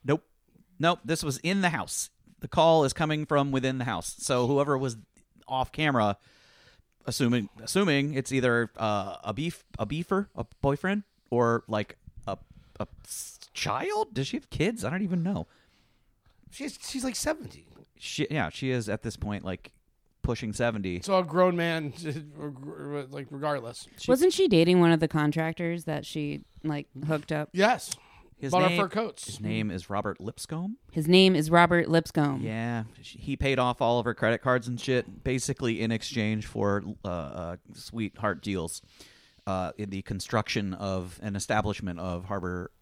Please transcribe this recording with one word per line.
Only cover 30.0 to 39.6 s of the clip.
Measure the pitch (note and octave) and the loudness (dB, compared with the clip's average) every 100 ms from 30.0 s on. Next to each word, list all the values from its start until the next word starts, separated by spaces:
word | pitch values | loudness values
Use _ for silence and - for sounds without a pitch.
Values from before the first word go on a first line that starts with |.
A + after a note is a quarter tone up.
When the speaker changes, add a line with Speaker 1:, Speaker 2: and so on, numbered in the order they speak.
| G#2 - | -4 -6
Speaker 1:
Lipscomb. | G2 - - D#3+ F#3 A3+ - | -10 -12 -10 -8 -8 -10 -6
Speaker 3:
His | E3+ D#3 | -2 8
name | F3+ F#3+ | 10 10
is | F3 D3+ | 8 6
Robert | E3+ E3+ F3 - | 6 8 4 4
Lipscomb. | E3 E3 - D3 C3+ | 2 2 0 0 0
Speaker 1:
Yeah, | A2 A2 A#2 A#2 A2 - | -6 -4 -4 -4 -6 -14
sh-, | - - | -20 -12
he | - C3+ | -8 -2
paid | C#3 C3 | 0 2
off | B2 A#2+ | 2 2
all | A#2 A#2+ | 2 2
of | A#2 | 0
her | |
credit | A2 A2+ A#2 | 0 2 2
cards | C3 B2 A#2 | 2 0 0
and | A#2+ | -6
shit, | - B2+ - - | 0 0 0 -8
basically | - C3 - C3+ A#2+ G#2+ | -4 -2 -2 -2 -2 0
in | A2+ | 0
exchange | A2+ - A#2+ G#2+ A2 - | -2 -2 -2 0 -2 -4
for, | A2 G2+ G2+ G2+ - G2 | 0 2 0 -2 -8 -6
uh, | |
uh, | F2 C#2+ - E2+ F2+ - | -6 -6 -8 -8 -10 -16
sweetheart | - - A#2 G#2 - A2 F2 | -20 -12 -6 -6 -2 -4 -2
deals, | G#2 F#2+ E2 - _ - - - _ _ - | -4 -4 -4 -8 _ -20 -20 -20 _ _ -4
uh, | F#2+ | -4